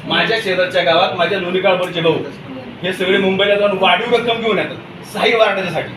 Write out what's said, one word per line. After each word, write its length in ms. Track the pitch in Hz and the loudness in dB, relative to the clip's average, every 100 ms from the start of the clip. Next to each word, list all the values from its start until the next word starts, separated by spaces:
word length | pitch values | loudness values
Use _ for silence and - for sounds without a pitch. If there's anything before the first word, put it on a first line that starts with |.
माझ्या 340 | 160 - 170 220 | -2 -2 0 0
शेजारच्या 400 | 196 180 180 180 | 0 0 0 2
गावात 340 | 175 165 190 185 | 2 4 2 0
माझ्या 220 | 170 196 | 0 0
लोणी 220 | 175 185 | -2 0
काळभोरचे 400 | 190 175 175 165 | 2 2 0 0
भाऊ 140 | 160 143 - - - - - - | 0 0 -4 -12 -14 -14 -14 -8
हे 100 | 180 | -6
सगळे 260 | 185 185 196 | -2 0 2
मुंबईला 360 | 190 190 202 | 2 2 2
जाऊन 240 | 202 202 190 | 4 2 2
वाढीव 340 | 185 175 240 240 | 2 2 2 0
रक्कम 240 | 233 226 | 2 -2
घेऊन 180 | 226 190 | 0 0
येतात 480 | 147 - - - - | -2 -8 -14 -16 -10
साही 220 | 196 247 | -2 0
वार्डाच्यासाठी. 580 | 233 214 196 185 156 - | 4 2 2 -4 -6 -6